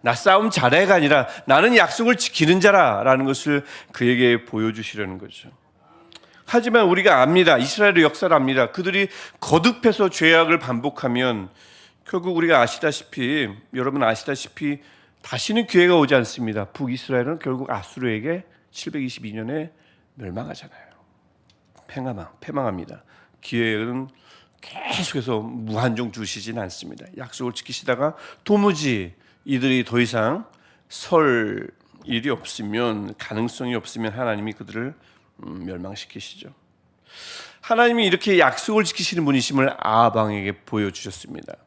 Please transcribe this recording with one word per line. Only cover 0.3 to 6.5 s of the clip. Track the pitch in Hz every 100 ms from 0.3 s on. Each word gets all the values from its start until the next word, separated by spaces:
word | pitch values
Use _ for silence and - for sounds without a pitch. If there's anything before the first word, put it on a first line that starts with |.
| 190 220
잘해가" | 170 123 151 190
아니라 | 185 143 147 120 - -
"나는 | 139 214
약속을 | 233 180 - 233 247
지키는 | - - 156 185
자라"라는 | 202 196 147 101 123 131
것을 | 135 135 151 143 139 - -
그에게 | - 123 123 123 117
보여주시려는 | - 110 110 110 107 104 98 92
거죠. | - - - _ _ _ _ _ _ - _ _ -